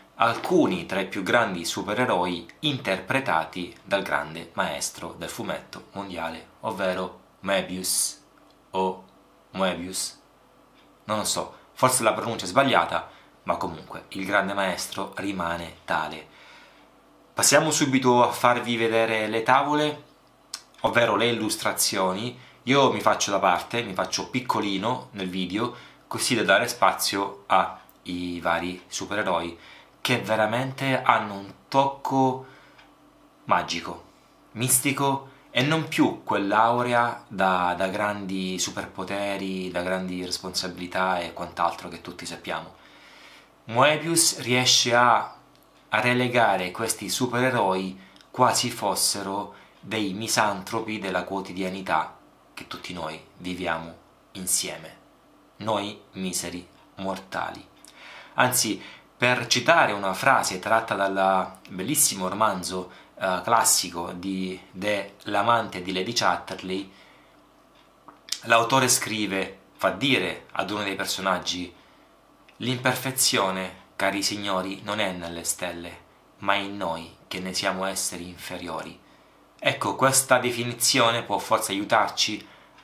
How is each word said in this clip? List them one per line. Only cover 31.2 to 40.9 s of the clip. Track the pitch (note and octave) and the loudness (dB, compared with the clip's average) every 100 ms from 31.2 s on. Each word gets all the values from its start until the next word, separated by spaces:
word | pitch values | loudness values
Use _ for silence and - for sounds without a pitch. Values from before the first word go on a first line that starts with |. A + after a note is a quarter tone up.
| G#2 | 0
un | G2 G2 - _ | -8 -12 -18 _
tocco | C#3 C#3 - - C3+ C3 C3 - - - - - _ _ _ _ _ | 2 2 -2 -2 2 2 0 -8 -20 -20 -20 -20 _ _ _ _ _
magico, | - F2+ E2+ E2+ E2 - - _ _ _ _ | 0 0 2 -6 -8 -12 -16 _ _ _ _
mistico | G#2+ B2+ - C#3+ C3+ C#3 C3 - - - | -4 0 2 2 2 0 0 -4 -20 -4
e | A#2+ | 0
non | C#3 D#3+ D3 | 2 2 0
più | - C#3 - | 4 4 2
quell'aurea | - G#2 G2 G#2 A2+ A#2+ B2 A#2+ A#2+ A#2+ - | -2 -2 2 4 4 4 2 2 2 -2 -8
da, | F#2+ F#2+ F2+ F2+ E2+ | 0 2 2 2 0
da | F#2+ | -2
grandi | G#2 G#2 G2+ F#2+ F#2+ F#2 F2+ | 0 -2 -2 -4 -4 -4 -2
superpoteri, | - F#2 F2+ - F#2 G2+ G2+ G2 F#2+ F#2 F#2 | -4 -6 -10 -10 -6 -4 -4 -4 -4 -4 -4
da | F2 | -4
grandi | F2+ F#2 F#2 F2+ | -2 -2 -2 -6
responsabilità | F2+ - F#2+ F2+ F#2 F2+ F2 | -6 -6 -6 -6 -6 -8 -6